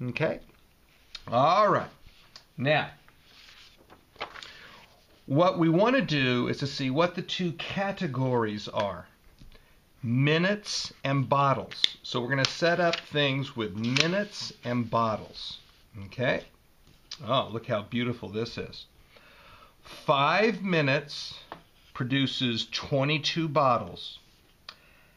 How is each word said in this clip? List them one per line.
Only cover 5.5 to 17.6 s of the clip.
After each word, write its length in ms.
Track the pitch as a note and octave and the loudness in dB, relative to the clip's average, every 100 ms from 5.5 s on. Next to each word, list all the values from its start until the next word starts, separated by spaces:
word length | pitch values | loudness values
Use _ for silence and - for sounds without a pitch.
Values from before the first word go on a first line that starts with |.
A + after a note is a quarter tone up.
| F#3 | 4
we 80 | E3 | 4
wanna 320 | E3 A3 C4+ | 6 6 4
do 480 | E3 D3 C3 B2 B2 | 2 2 2 2 0
is 100 | A#2+ | -2
to 80 | C#3 | -4
see 240 | - C3 | -2 -2
what 240 | C3 F3+ | 2 0
the 80 | F#3 | 0
two 300 | - - F3+ | -6 -4 -4
categories 1120 | - - - G3 G3 F3 B2+ C3 B2 A2+ G#2 - | -4 -6 -4 -4 -2 -4 -2 0 2 0 -2 -6
are. 400 | A2 G2+ F2+ - _ - - - - _ _ _ _ | -2 -2 -4 -12 _ -20 -20 -20 -20 _ _ _ _
Minutes 920 | A2+ B2 C#3+ D#3 F3+ G#3 - - - - | 0 2 4 4 2 0 -4 -6 -8 -6
and 240 | C#3 C#3 B2 | -2 0 2
bottles. 520 | C#3 C#3 B2 F#2+ - - - | 4 4 2 -2 -4 -4 -4
So 180 | - B2+ | -6 -4
we're 100 | A#2+ | -2
gonna 140 | C3+ | 0
set 360 | C3 - E3+ E3+ | 0 2 2 4
up 160 | - - | 2 0
things 580 | - D3 C#3+ C3+ B2+ | -2 0 2 0 -4
with 220 | - G#2+ F#2+ | -4 -4 -2
minutes 760 | A#2 C3 E3 F#3+ G3+ - - - | -2 0 0 -2 -4 -8 -12 -10
and 260 | A#2+ A#2+ A2+ | -6 -4 -2
bottles. 680 | A#2 A2+ G#2 - - - - - _ _ G#2 F#2+ | 0 0 -2 -8 -14 -14 -14 -18 _ _ -18 -14
Okay? 360 | - B2 - - _ _ _ _ - - - | -4 -2 -2 -6 _ _ _ _ -20 -20 -12
Oh, 240 | C3+ C3 G2+ | -2 -2 -2
look 160 | A2 | -6